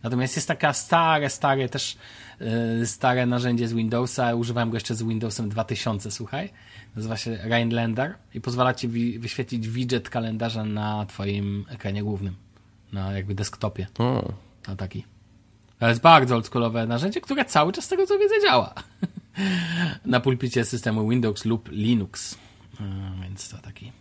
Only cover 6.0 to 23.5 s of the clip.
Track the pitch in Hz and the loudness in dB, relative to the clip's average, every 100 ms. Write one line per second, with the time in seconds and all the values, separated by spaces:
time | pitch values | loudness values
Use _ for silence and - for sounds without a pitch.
6 | 107 - 110 135 196 - - - - 110 | -4 -8 -6 -6 -8 -12 -20 -20 -14 -8
7 | 110 110 117 110 110 117 117 117 117 110 | -6 -4 -4 -4 0 2 2 0 0 0
8 | 147 196 _ 120 127 123 127 123 123 117 | -2 -6 _ -8 -4 2 2 2 -2 -2
9 | 120 113 117 - 120 120 110 117 123 123 | -2 -2 -8 -6 -4 -4 -4 -4 0 -2
10 | - 120 113 110 117 113 107 104 107 107 | -2 -4 -2 -2 -4 -2 -4 -2 -2 -2
11 | 101 - 101 101 101 101 98 110 101 101 | -6 -6 -4 -2 -2 -4 -8 -8 -4 -4
12 | 104 101 98 92 - - _ _ _ 101 | -4 -4 -6 -8 -16 -20 _ _ _ -6
13 | 95 98 98 98 101 - - - 92 - | -4 -4 -4 -4 -4 -4 -6 -4 -10 -2
14 | 120 127 - 98 - _ - 98 95 - | 0 0 -4 -8 -16 _ -12 -8 -8 -8
15 | - - _ - _ _ _ _ 117 117 | -12 -20 _ -20 _ _ _ _ 2 6
16 | 165 160 127 120 110 123 117 117 113 117 | 10 10 8 2 2 0 0 0 0 0
17 | 185 277 - 277 247 - 156 262 - 370 | -2 -4 -4 -2 2 4 4 0 -2 0
18 | 381 403 403 427 403 254 - - - - | 2 4 4 4 6 4 2 -8 -18 -8
19 | - - - - 196 180 170 170 170 - | -8 -8 -14 -4 -2 0 -2 -2 -2 -4
20 | - 123 135 123 127 123 113 120 113 110 | 0 2 2 0 0 0 0 -2 0 0
21 | 107 123 117 101 110 113 - 87 104 120 | 2 2 2 0 0 -2 -2 -2 2 2
22 | 98 - - - - - - - 101 95 | 0 -6 -8 -10 -18 -20 -20 -12 -8 -8
23 | 95 92 92 95 - | -8 -10 -10 -10 -12